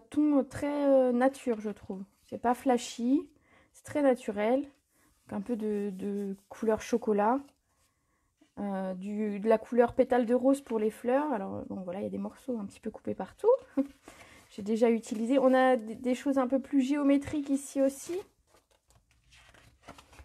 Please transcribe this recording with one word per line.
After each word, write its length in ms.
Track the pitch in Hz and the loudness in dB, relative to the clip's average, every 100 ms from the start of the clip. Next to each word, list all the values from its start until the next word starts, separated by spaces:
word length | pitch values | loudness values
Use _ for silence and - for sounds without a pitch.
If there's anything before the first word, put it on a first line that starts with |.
| - | -2
tons, 300 | 294 302 285 | 0 4 2
euh, 40 | |
très, 420 | 233 - 285 294 285 | 0 -4 -4 0 4
euh, 260 | 269 254 | 6 6
nature, 480 | 240 262 269 254 220 | 4 2 0 -4 -4
je 100 | 208 | -6
trouve. 340 | 202 - 190 196 _ _ | -10 -12 -12 -14 _ _
C'est 120 | 214 | -4
pas 160 | 233 | -2
flashy, 760 | 247 269 247 - - 240 285 - _ _ _ _ | 0 2 0 -2 -4 0 0 0 _ _ _ _
c'est 100 | _ | _
très 180 | - 302 | -8 0
naturel. 600 | 277 240 - 202 214 269 277 _ _ _ _ _ - | 2 2 -2 -2 0 0 -2 _ _ _ _ _ -10
Donc, 60 | |
un 80 | 208 | -8
peu 140 | 196 233 | -6 -4
de, 360 | 214 208 202 | -4 -4 -4
de 420 | 190 196 202 202 196 - | -6 -6 -6 -6 -10 -14
couleur 320 | - 220 214 | -4 0 0
chocolat, 580 | - 233 - 202 208 269 - _ _ _ _ _ _ _ _ _ _ - | 0 -2 0 2 2 0 -4 _ _ _ _ _ _ _ _ _ _ -10
euh, 340 | 202 190 190 | -6 -6 -6
du, 460 | 185 196 208 214 202 | -8 -8 -4 -4 -2
de 100 | 214 | 2
la 80 | 220 | 2
couleur 360 | - 240 233 | 2 2 2
pétale 320 | - 240 247 226 | 2 2 2 2
de 80 | |
rose 280 | 247 254 277 | 2 4 2
pour 180 | - 226 | 0 -2
les 120 | 214 | -2
fleurs. 400 | - 233 262 302 | -4 0 0 0
Alors, 220 | 226 196 202 | -4 -6 -10
euh, 80 | - | -10
bon, 120 | 202 | -10
voilà, 180 | 180 185 | -8 -8
il 40 | |
y 40 | 208 | -6
a 20 | |
des 80 | 196 | -6
morceaux 400 | 202 - - 233 | -8 -8 -8 -6
un 80 | 196 | -8
petit 140 | - | -12
peu 100 | 214 | -12
coupés 240 | - - 208 | -10 -8 -8
partout. 360 | 190 - 415 523 - - | -10 0 2 2 0 -4
<laughs> 40 | 277 - - - - - _ | -4 -6 -20 -20 -20 -20 _
J'ai 120 | - | -10
déjà 280 | 202 220 233 | -4 2 4
utilisé. 500 | 226 - 214 226 277 | 2 -2 -4 0 4
On 140 | 262 | 4
a 220 | 262 262 254 | 6 4 2
des, 200 | 214 220 | -2 -6
des 200 | 247 247 | -2 -2
choses 220 | 285 269 | 0 0
un 100 | 254 | 0
peu 120 | 269 | 0
plus 220 | 277 285 | 0 0
géométriques 680 | 254 294 277 285 285 311 277 | 2 2 2 2 0 -6 -2
ici 320 | 269 - 277 | -4 -2 0
aussi. 340 | 269 277 - 359 - _ _ _ _ _ _ _ _ _ _ - _ - _ _ - - - - | 0 0 -8 -8 -10 _ _ _ _ _ _ _ _ _ _ -20 _ -20 _ _ -20 -20 -20 -20